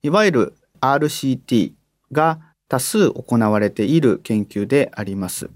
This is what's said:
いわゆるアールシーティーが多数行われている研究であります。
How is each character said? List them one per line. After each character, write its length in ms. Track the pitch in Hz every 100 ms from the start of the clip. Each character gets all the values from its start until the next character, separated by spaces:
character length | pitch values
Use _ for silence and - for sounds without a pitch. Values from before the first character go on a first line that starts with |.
い 80 | 147
わ 160 | 185 214
ゆ 60 |
る 220 | 135 87 _ _ _
ア 140 | 131
ー 60 | 139
ル 100 | 147
シ 240 | - 139
ー 60 | 131
テ 160 | - 117
ィ 120 | 90
ー 60 | - _ _ _
が 280 | 139 160 160 - _ _
多 120 | 135
数 320 | - 214 165
行 260 | - - 120
わ 220 | 107 107
れ 100 | 104
て 140 | -
い 180 | 104 160
る 180 | 139 98
研 220 | - 110 101
究 200 | 101 101
で 260 | 139 131 -
あ 80 |
り 120 | 101 98
ま 140 | 92
す。 200 | - -